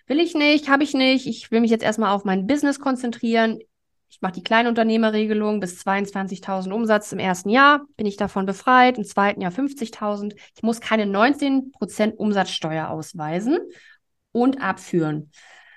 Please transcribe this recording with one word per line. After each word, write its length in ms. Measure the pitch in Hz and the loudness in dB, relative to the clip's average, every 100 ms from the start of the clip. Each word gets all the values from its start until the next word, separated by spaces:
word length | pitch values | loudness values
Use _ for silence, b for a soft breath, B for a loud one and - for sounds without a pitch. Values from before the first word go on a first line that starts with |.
| - | -2
Will 120 | 285 | 0
ich 140 | 330 | 0
nicht, 360 | 311 294 302 294 | 2 4 2 2
hab 120 | 277 | 2
ich 120 | 285 | 2
nicht, 340 | 262 262 262 - | 2 2 2 -2
ich 240 | - - | -10 -2
will 100 | 226 | 0
mich 100 | 233 | 2
jetzt 120 | 226 | 2
erstmal 300 | 220 220 202 202 | 0 0 0 0
auf 100 | 202 | 0
mein 220 | 190 196 | -2 0
Business 320 | 294 294 277 | 0 0 -2
konzentrieren. 800 | 277 247 247 226 226 226 226 220 - _ _ _ _ | -2 -2 -4 -4 0 2 2 -2 -10 _ _ _ _
Ich 100 | _ | _
mach 100 | 185 | -8
die 120 | 180 | -8
Kleinunternehmerregelung 1160 | - 226 240 233 226 226 220 214 214 214 214 214 | 0 2 2 2 2 2 2 2 0 0 0 -2
bis 200 | 185 - | -4 -6
zweiundzwanzigtausend 920 | 196 196 196 196 190 190 - 190 185 | -4 -2 -2 -6 -8 -8 -6 -6 -4
Umsatz 380 | 214 220 208 - | -2 2 0 0
im 60 | 196 | -4
ersten 300 | 190 180 202 | -4 -2 2
Jahr, 320 | 254 285 294 285 - | 6 6 4 0 -6
bin 80 | 208 | -6
ich 100 | 202 | -4
davon 300 | 202 196 190 | -4 -2 -4
befreit, 520 | 190 - 254 254 254 | -2 4 6 6 4
im 60 | 190 | -2
zweiten 360 | - 202 208 | 0 0 0
Jahr 100 | 185 | -6
fünfzigtausend. 840 | 185 277 277 254 - 208 208 208 B B _ | -4 -6 -6 -10 -6 -6 -6 -8 B B _
Ich 60 | |
muss 200 | 226 233 | -4 -4
keine 260 | - 226 202 | 0 0 2
neunzehn 640 | 196 247 285 277 269 269 | 2 2 2 0 0 -2
Prozent 480 | - 175 - 214 214 | -8 -6 -2 -2 0
Umsatzsteuer 680 | 214 202 185 - 160 160 156 | 0 0 0 -4 -4 -4 -6
ausweisen 680 | 160 151 170 151 175 226 339 B B B B _ _ _ | -8 -10 -8 -4 -2 0 -2 B B B B _ _ _
und 300 | 233 254 269 | 0 0 0
abführen. 680 | 196 - - 175 156 151 - b b b b | -4 -6 -2 0 0 -2 -8 b b b b